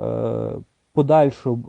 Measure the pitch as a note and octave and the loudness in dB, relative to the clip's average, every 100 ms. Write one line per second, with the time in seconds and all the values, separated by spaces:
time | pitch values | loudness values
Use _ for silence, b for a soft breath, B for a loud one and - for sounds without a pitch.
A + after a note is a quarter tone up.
0 | A2 A2+ A2+ A2+ A2 A2 - _ _ - | -6 -4 -4 -4 -6 -8 -14 _ _ -2
1 | C#3 D#3 C#3+ - C3 A#2+ | 4 4 4 0 -4 -4